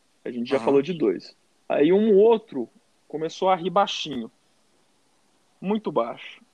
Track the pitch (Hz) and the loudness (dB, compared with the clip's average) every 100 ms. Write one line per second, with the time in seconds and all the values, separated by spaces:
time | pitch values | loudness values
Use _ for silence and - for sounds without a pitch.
0 | _ _ - 120 120 135 135 139 143 175 | _ _ -12 -8 -4 -2 2 2 0 -2
1 | 113 85 - _ _ _ _ - 151 190 | -2 -2 -8 _ _ _ _ 0 4 4
2 | 220 196 220 226 - 139 113 _ _ _ | 4 6 6 4 -2 -10 -10 _ _ _
3 | _ 151 160 - 190 185 185 185 196 - | _ -10 -8 -2 0 0 0 0 0 -2
4 | 156 127 113 - _ _ _ _ _ _ | -8 -8 -10 -16 _ _ _ _ _ _
5 | _ _ _ _ _ _ 185 214 214 143 | _ _ _ _ _ _ -4 -4 -2 -4
6 | 117 - - - _ | -4 -8 -16 -20 _